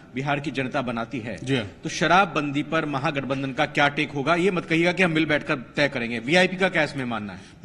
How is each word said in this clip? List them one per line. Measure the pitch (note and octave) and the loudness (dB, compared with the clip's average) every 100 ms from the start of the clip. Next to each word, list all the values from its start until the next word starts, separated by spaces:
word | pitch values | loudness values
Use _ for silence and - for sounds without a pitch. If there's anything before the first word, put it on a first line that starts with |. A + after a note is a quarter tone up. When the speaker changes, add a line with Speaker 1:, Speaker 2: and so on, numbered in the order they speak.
| - - | -12 -6
Speaker 1:
बिहार | C#3+ C#3+ | -2 -2
की | C#3+ | -2
जनता | B2+ C3 C#3+ | -4 -4 -2
बनाती | B2+ A#2 A#2 C3+ | -4 -4 -6 -6
है, | A2+ F#2 | -8 -8
Speaker 2:
जी। | B2+ C3+ | -2 -2
Speaker 1:
तो | G2+ - E3 | -2 -8 -8
शराबबंदी | - E3 F3 G3+ D#3 D3 C#3 | 0 4 6 4 2 -2 -2
पर | D3 D#3+ D3+ | -2 -2 -2
महागठबंधन | C3+ D3 C#3+ C3 C3+ C3+ | -2 -2 -2 -2 -4 -2
का | B2+ C#3+ | -2 0
क्या | D3+ C#3+ | 2 2
टेक | C#3+ C#3+ | 2 -4
होगा? | C#3+ C3+ E3+ | -2 0 2
ये | G3 | 2
मत | F3+ - | 0 0
कहिएगा | D#3+ E3+ | 2 2
कि | F3+ | 4
हम | F#3 | 2
मिल | D#3 D#3 | 2 2
बैठकर | D3 D3+ D3 | 0 0 -4
तय | A2+ - C#3+ | -4 0 0
करेंगे। | C3+ A#2 A#2 | 0 -4 -4
वीआईपी | A#2 F3+ F#3 F#3 | 2 4 4 2
का | F#3 | 0
क्या | E3 | 2
इसमें | D3 C#3 B2 | 0 -2 -4
मानना | A2+ G#2 | -4 -6
है? | F#2 - - | -12 -16 -4